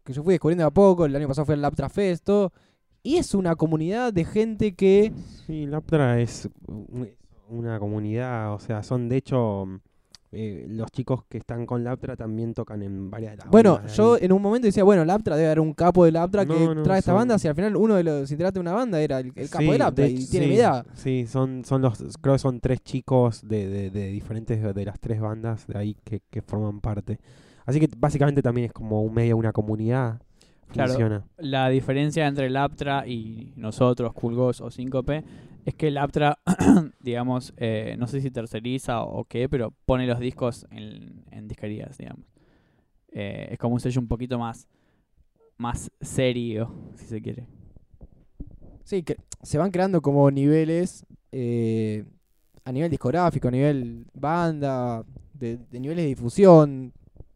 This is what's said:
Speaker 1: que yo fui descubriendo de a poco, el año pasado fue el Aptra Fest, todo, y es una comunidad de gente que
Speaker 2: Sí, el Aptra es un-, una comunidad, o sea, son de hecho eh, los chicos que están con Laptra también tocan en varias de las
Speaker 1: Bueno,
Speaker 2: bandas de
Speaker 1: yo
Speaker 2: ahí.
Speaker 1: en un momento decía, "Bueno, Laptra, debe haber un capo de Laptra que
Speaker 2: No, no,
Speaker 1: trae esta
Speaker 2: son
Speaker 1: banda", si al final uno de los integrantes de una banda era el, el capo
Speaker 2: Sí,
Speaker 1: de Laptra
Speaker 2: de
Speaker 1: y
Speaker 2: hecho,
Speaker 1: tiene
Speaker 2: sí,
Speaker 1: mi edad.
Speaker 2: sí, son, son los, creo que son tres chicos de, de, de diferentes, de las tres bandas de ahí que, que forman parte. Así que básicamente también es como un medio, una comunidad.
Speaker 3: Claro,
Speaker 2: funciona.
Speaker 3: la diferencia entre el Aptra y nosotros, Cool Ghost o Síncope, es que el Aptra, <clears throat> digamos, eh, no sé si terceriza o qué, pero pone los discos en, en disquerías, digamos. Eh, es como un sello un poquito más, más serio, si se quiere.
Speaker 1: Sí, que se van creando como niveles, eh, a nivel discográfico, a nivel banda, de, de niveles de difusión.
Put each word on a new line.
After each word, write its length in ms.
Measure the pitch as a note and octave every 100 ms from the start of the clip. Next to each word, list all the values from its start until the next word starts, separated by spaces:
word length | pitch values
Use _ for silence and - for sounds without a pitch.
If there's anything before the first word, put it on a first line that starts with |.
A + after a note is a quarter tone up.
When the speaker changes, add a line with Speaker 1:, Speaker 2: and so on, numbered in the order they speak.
Speaker 1:
que 100 | -
yo 100 | C3
fui 100 | D3+
descubriendo 300 | F3+ D#3 F3
de 40 | D#3
a 40 |
poco, 340 | D3 G3+ F3+ D#3
el 100 | C#3
año 120 | D3
pasado 180 | C3+ C#3+
fue 100 | D3
el 100 | C#3+
Aptra 240 | D3+ C3+
Fest, 360 | - G3+ E3+ -
todo, 260 | G3+ F#3+ - _ _ _ _
y 140 | - E4
es 160 | D4 G3+
una 200 | F3+ E3
comunidad 580 | D#3+ D#3 D#3+ G#3+ B3
de 120 | G3 E3
gente 480 | G#3+ A3+ G#3+ G#3+ F3+
que 380 | G3 G3 G#3+ - - - -
Speaker 2:
Sí, 180 | D#3+
el 100 | C#3+
Aptra 460 | D3+ D3+ D#3+ C3+ A#2+
es 300 | A#2 - - - -
un-, 420 | G#2 G#2 A#2+ A#2+ - - _ G2
una 300 | A#2 A#2 A2+
comunidad, 760 | G2+ G#2+ G#2 A2 B2+ A#2+ G#2+
o 60 | G#2
sea, 220 | - A2
son 260 | G#2 B2+ A#2+
de 80 | C3
hecho 500 | - C3+ A#2 G2+ G2 F#2+ _ _ _ - _ G#2
eh, 300 | A2 F#2 B1
los 220 | A2 A2
chicos 320 | - B2 C3 -
que 80 | A2+
están 280 | - A#2+ A#2
con 180 | B2
Laptra 320 | A#2+ C3 - B2
también 380 | A2+ A2 A2+
tocan 300 | A2+ A2+ G#2+
en 260 | G2+ G2 G2
varias 220 | G#2 A2
de 60 | G#2+
las 120 | -
Speaker 1:
Bueno, 260 | G#3 A3 D#3
Speaker 2:
bandas 160 | G#2
de 60 | -
Speaker 1:
yo 160 | A3 A#3
Speaker 2:
ahí. 100 | F3+
Speaker 1:
en 60 |
un 80 | F#3+
momento 240 | G3+ A3+ A#3
decía, 180 | G3
"Bueno, 220 | F#3+ G3+ D#3+
Laptra, 300 | G3+ A3 D3+
debe 120 | D#3+
haber 120 | D#3
un 120 | D#3
capo 320 | D3 E3+ F3+ E3+
de 60 |
Laptra 340 | E3 F3 G3+ F#3
que 80 |
Speaker 2:
No, 220 | D#3+ D#3+ D#3+
no, 80 |
Speaker 1:
trae 160 | D#3 F#3+
esta 120 | -
Speaker 2:
son 80 | F3+
Speaker 1:
banda", 200 | B3 A3
si 80 | E3
al 80 | D3
final 200 | G3+ F#3+
uno 180 | A3 G3+
de 80 |
los 260 | E3+ D3 C#3
integrantes 240 | D3 F3+ F#3+
de 40 |
una 120 | E3+
banda 280 | F#3+ B3+ F3
era 180 | D3+ C3
el, 120 | B2+ -
el 140 | C#3+
capo 140 | -
Speaker 2:
Sí, 80 | D3+
Speaker 1:
de 60 | -
Laptra 280 | - C3 C#3+
Speaker 2:
de 60 |
Speaker 1:
y 40 | B2+
Speaker 2:
hecho, 120 | C3
Speaker 1:
tiene 140 | - C#3+
Speaker 2:
sí, 40 |
Speaker 1:
mi 60 | G#3
edad. 260 | A#3 C3+ -
Speaker 2:
sí, 320 | - C3+ B2+ A#2+
son, 360 | C3 C3 C3 A#2+
son 160 | C3+
los, 220 | C3 A2 C#3 -
creo 140 | C3+ C3+
que 40 |
son 200 | C#3 B2
tres 240 | - B2+
chicos 580 | - C3+ - C3 B2 A2+ G#2+
de, 200 | G#2+ G2
de, 200 | G2 G2
de 160 | G2 G2
diferentes, 520 | G2 - G#2+ A2+ A2+ G#2+ G2
de 100 | G2+
las 140 | G2
tres 220 | A2+ A2
bandas 440 | G#2+ A2 A2+ A2 -
de 100 | G#2
ahí 180 | G#2 G#2
que, 180 | - G#2+ -
que 120 | A2
forman 400 | - G#2 G#2+ G#2
parte. 380 | A2 G2+ G2 G#2 - - _ _ -
Así 140 | C#3
que 100 | D3+ A2+
básicamente 440 | D3 D3 C#3+ C#3+
también 240 | B2 A#2+ A#2
es 80 |
como 280 | - A2 G#2+
un 120 | A2
medio, 240 | A2+ A#2 A2+
una 140 | A2+
comunidad. 680 | G#2+ G#2+ G#2+ A2 B2 B2 A2+ - _ _ _ _
Speaker 3:
Claro, 180 | - C3
Speaker 2:
funciona. 320 | B2+ A2+ G#2+ - _
Speaker 3:
la 320 | D3+ C3+ C3
diferencia 580 | C3 C3 C3+ D3 D3+ D3+
entre 200 | C#3 C3+
el 100 | C3
Aptra 500 | C#3+ D3+ C#3+ C#3 A#2+
y 460 | A#2+ A2 A2+ B2+ -
nosotros, 580 | A2+ A2 B2 A#2+ A#2
Cool 220 | - A#2+ A#2
Ghost 260 | B2+ A#2+
o 80 | A#2+
Síncope, 540 | - B2+ C3 B2 D3 - - - - -
es 80 | -
que 120 | D#3
el 100 | C#3+
Aptra, 400 | C#3+ - D3 - -
<clears throat> 540 | F#3 C#4 G#3 D#3 _
digamos, 540 | B2 A#2+ B2 B2+ B2+ -
eh, 380 | A#2 A2 A2 A2+
no 100 | A#2+
sé 140 | C#3
si 80 | C3+
terceriza 680 | B2 A2+ A2 A#2 C3 - A#2
o 200 | A2+ - A2
qué, 240 | A#2 B2+
pero 240 | C#3+ A2+ - -
pone 200 | B2+ B2+
los 140 | A#2+
discos 460 | B2 B2+ B2 A#2 -
en, 540 | A2 G#2+ G#2+ - - -
en 160 | - G#2+
disquerías, 500 | - G#2+ G#2+ - -
digamos. 280 | - - - _ _ _ _ _ _ _ _
Eh, 380 | D#4 G2+ - -
es 60 | A#2
como 180 | A#2+ A#2+
un 40 |
sello 220 | B2+ B2+
un 60 | A#2
poquito 300 | A#2 B2 B2
más, 300 | A#2 A2+ _ _ _ _ _ _ _ _ _ _
más 320 | A#2+ A#2+ - _
serio, 720 | - - C3 B2 A#2 G#2+ A#2 - - -
si 100 | -
se 160 | A2+
quiere. 260 | A2+ A#2 A#2+ - - - _ - - _ _ _ - - - -
Speaker 1:
Sí, 180 | - G3
que 120 | D#3+ - - -
se 160 | - D3+
van 140 | F3+
creando 300 | F3+ F#3+ F3+
como 280 | C#3+ C#3+ C#3
niveles, 760 | C#3 C#3 D#3 D#3 E3 F3+ - - - _
eh, 720 | C3 A#2+ A#2+ A2+ A2+ A2 G#2+ G#2 _ _ _ _ _ -
a 60 |
nivel 200 | B2+ E3+
discográfico, 560 | C#3+ B2 D#3 F3 C#3 C3
a 40 |
nivel 540 | B2 C#3+ C#3+ A#2+ A#2 A#2
banda, 920 | - C#3 E3+ E3+ D#3 C#3 C3 B2 A#2 G#2+ - -
de, 240 | C#3+ A#2 A#2
de 220 | A#2 B2
niveles 240 | C3 E3+
de 60 | D#3+
difusión. 840 | B2 A#2+ C#3+ G3 E3 D3+ C3+ B2+ - - - -